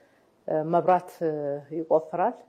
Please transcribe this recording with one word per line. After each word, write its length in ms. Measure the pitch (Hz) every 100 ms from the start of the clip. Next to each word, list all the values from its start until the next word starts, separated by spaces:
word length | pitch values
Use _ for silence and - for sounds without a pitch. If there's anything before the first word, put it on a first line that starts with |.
| _ _ _ _ - 156 156
መብራት፣ 420 | 170 165 180 180 -
እ፣ 120 | 165 151 143 143 143
ይቆፍራል። 640 | 160 160 156 160 170 214 247